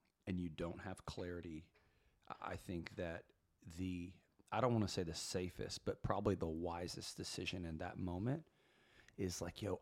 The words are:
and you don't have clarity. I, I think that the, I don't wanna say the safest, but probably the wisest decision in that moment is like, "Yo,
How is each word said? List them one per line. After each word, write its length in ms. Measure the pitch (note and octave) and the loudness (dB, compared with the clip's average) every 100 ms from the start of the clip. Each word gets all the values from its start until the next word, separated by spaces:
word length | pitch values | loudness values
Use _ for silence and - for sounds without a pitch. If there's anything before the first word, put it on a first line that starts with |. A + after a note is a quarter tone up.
| _ _ - | _ _ -2
and 120 | F2+ | 0
you 100 | F2 | 0
don't 320 | D#2 E2+ - | -2 -2 -2
have 240 | F#2 F#2 - | -6 -6 -6
clarity. 600 | - F2+ F2 E2+ D#2 E2 _ - _ _ _ - | -4 -4 -4 -4 -8 -10 _ -20 _ _ _ -14
I, 220 | - - | -8 -6
I 40 | F2+ | -4
think 400 | - F2 E2+ - | -2 -2 -2 -2
that 280 | E2+ E2 - _ _ _ - E2+ | -2 -2 -8 _ _ _ -10 -2
the, 340 | F#2 F2+ F2 - _ - - | -2 -2 -4 -10 _ -20 -2
I 100 | A2 | 4
don't 120 | B2 | 6
wanna 140 | A#2 G2+ | 6 4
say 160 | - | 2
the 100 | E2 | 0
safest, 720 | E2 - F#2 F2+ - F#2 - - | -2 -2 0 0 -2 -4 -2 -2
but 160 | - | 0
probably 320 | - G2 G#2+ F#2+ | 2 4 4 4
the 100 | E2 | 2
wisest 680 | D#2+ E2+ E2+ F2+ - - - | 2 0 0 -2 -4 -6 -6
decision 480 | F#2 - F#2 F#2 E2+ | -4 -4 -2 -2 -2
in 120 | D#2+ | -2
that 180 | F2+ - | -4 -2
moment 460 | F#2 F2+ A2+ D#3 - _ _ - - - - - | 0 0 2 0 -4 _ _ -20 -20 -20 -14 -2
is 240 | F#2 - | 0 0
like, 200 | F2 - | -4 -2
"Yo, 180 | G2 F#2 | 0 0